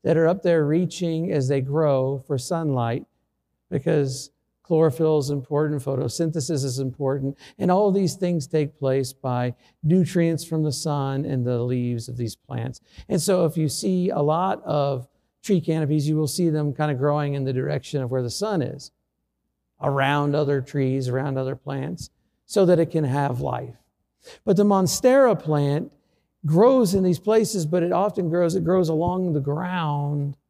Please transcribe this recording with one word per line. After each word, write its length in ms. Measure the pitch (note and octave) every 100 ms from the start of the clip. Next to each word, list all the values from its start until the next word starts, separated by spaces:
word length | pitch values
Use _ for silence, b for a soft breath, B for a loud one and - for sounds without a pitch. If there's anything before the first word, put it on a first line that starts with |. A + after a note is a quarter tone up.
that 120 | - D#3+
are 120 | D#3+
up 160 | F#3+
there 220 | F3 E3 D3
reaching 640 | E3 F3+ - E3+ D#3+ F3
as 160 | D3 C3
they 120 | C#3
grow 640 | C3 D3+ D#3 C3+ C3 C#3 -
for 120 | C#3
sunlight, 680 | - E3 D#3+ C3 A#2 A#2+ - _ _ _ _ _ _
because 640 | F3+ E3+ D#3 C#3 B2+ - _ _ _
chlorophyll 540 | _ D#3+ D#3+ E3 D#3 D3+
is 120 | C3+
important, 520 | C#3+ B2+ D3 D3+ D3
photosynthesis 800 | C3+ C3+ C3+ - E3 D#3+ C3 D3+
is 160 | C3+ B2
important, 580 | C3 B2+ C#3 C#3 C3+ C#3 B -
and 120 | F#3
all 200 | F#3 G#3
of 60 | G3
these 200 | F3+ -
things 320 | F3+ E3+ C3
take 320 | D#3+ D3 _
place 320 | C3+ C3+ B2+
by 420 | - C3 B2 B2 - b b
nutrients 640 | D3+ F#3 F3 F3 E3 D#3+ -
from 180 | D#3+
the 80 | D3+
sun 540 | C3 D#3+ C#3+ C3+ C3+ D3+
and 200 | C3 B2
the 140 | A#2+
leaves 480 | B2 B2+ B2 A#2+ A#2
of 80 | A#2+
these 200 | A2+ -
plants. 440 | _ B2 B2 B2+ B B B
And 120 | D#3+
so 240 | D#3+ F#3 E3
if 120 | D#3+
you 100 | D#3
see 420 | - G3 F#3 F3+
a 120 | -
lot 400 | D3 D#3+ F#3+ G3+
of 440 | - D3+ C#3 B2+ B2 _ _ _
tree 160 | - F#3+
canopies, 480 | D#3+ D#3+ D3 D3+ C#3+
you 80 | D#3
will 120 | D3+
see 220 | - E3+
them 240 | D3+ D3
kind 180 | C3+ D3+
of 60 | C3
growing 360 | D3 D3 D3
in 100 | C#3
the 100 | C3
direction 480 | B2+ C#3 D3 - C#3+
of 80 | B2
where 140 | C3
the 60 | A#2+
sun 320 | - G#3+ F#3+
is, 300 | B2 C3+ - _ _ _ _ _ _ _ _ _
around 520 | C#3+ C#3 C#3 D3 D3 C#3+
other 260 | C#3+ C#3
trees, 480 | C3 C#3+ C3 C3+ B2+
around 280 | B2+ C#3+ C3
other 180 | C3 C3+
plants, 540 | C#3+ C#3 C#3 F3 - _ _ _ _
so 200 | G3+ F#3
that 140 | E3+
it 120 | E3
can 120 | E3
have 380 | C#3+ C#3 C#3 B2
life. 340 | C#3 B2 B2 - _ _ _ _ B B -
But 100 | F#3
the 80 |
monstera 720 | G#3 G3 F#3 - B3+ C4+ B3+ F3+
plant 540 | D#3 D3 C#3+ C#3+ B3+ _ _ _ _ _ D3+
grows 480 | D#3+ A#3+ C4 G#3
in 100 | G3
these 160 | F#3 F3
places, 460 | G#3 A3 A3 G3+ D3+
but 180 | F3+
it 80 | E3+
often 380 | F3+ G3+ G#3 F3
grows, 260 | F3 E3+ F3+
it 80 |
grows 240 | D#3+ F#3 D#3+
along 460 | D#3 F3 F#3 F#3
the 80 | D3+
ground. 960 | C#3 D3+ F3+ F3+ D#3 D3 C#3+ D3 C#3+ C#3